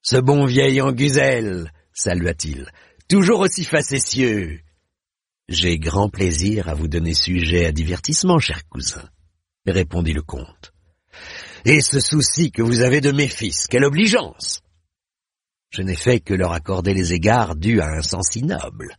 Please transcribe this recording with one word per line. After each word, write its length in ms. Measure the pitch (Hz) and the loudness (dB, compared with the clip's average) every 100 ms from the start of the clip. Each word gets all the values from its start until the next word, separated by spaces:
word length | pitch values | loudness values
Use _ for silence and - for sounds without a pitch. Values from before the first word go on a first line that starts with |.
« 0 | |
Ce 160 | - 127 | 2 2
bon 280 | 127 143 139 | 4 4 4
vieil 360 | 127 139 135 | 4 4 2
Anguzel », 880 | 135 123 143 139 135 123 107 90 80 _ _ | 0 2 2 4 2 2 -2 -4 -8 _ _
salua-t-il, « 760 | - - 90 85 82 78 67 67 _ _ _ _ | -6 -2 0 -2 -4 -6 -8 -12 _ _ _ _
toujours 320 | 196 185 220 | 4 4 4
aussi 240 | 190 - | 2 -2
facétieux. » « 960 | 165 151 - 139 - 135 127 107 85 76 _ _ _ _ _ _ _ _ - | -2 -2 0 -4 -2 0 0 0 -4 -10 _ _ _ _ _ _ _ _ -6
J'ai 320 | 82 87 85 | -2 0 0
grand 300 | 78 92 104 | -2 0 0
plaisir 580 | 98 95 78 95 107 85 | 0 0 0 0 -2 -4
à 60 | |
vous 160 | 76 78 | -4 -2
donner 240 | 82 82 | -2 -2
sujet 520 | 85 - 90 80 87 85 | -2 0 0 2 2 2
à 60 | |
divertissement, 680 | 78 80 87 - 160 185 165 | 0 -2 -4 -2 -2 2 2
cher 280 | - - - | 2 -6 -10
cousin », 400 | - 67 - - _ _ _ _ _ - | -10 -10 -10 -18 _ _ _ _ _ -2
répondit 480 | 92 82 85 82 | 0 0 -2 -2
le 80 | 76 | -2
comte. « 520 | 76 65 - _ - _ _ _ _ - - - - - 113 | -6 -12 -12 _ -20 _ _ _ _ -20 -18 -18 -18 -4 2
Et 140 | 147 | 4
ce 220 | - 139 | 4 0
souci 500 | - 151 117 - 160 | 0 -2 -2 0 -2
que 100 | - | 0
vous 200 | 113 120 | 0 2
avez 180 | 123 143 | 2 2
de 120 | 143 | 2
mes 180 | 139 139 | 0 -2
fils, 380 | - 104 - - | -2 -6 -6 -2
quelle 180 | 123 143 | 2 2
obligeance ! 760 | 147 220 220 123 - - - _ _ _ _ _ _ _ _ _ _ _ | 2 2 2 -2 -12 -10 -10 _ _ _ _ _ _ _ _ _ _ _
Je 120 | - | -8
n'ai 120 | 95 87 | -6 -2
fait 240 | - 120 | 2 2
que 140 | - | 2
leur 200 | 95 87 | 0 0
accorder 420 | 85 78 95 90 95 | -2 -4 -2 0 0
les 180 | 85 | 0
égards 420 | 87 92 120 101 78 | 2 4 4 2 0
dus 240 | 95 113 | 2 2
à 100 | 78 | 0
un 120 | 78 | -4
sens 280 | 78 90 95 | -4 -4 -4
si 100 | 113 | -4
noble. » 560 | 147 82 - - 90 | -4 -4 -8 -12 -16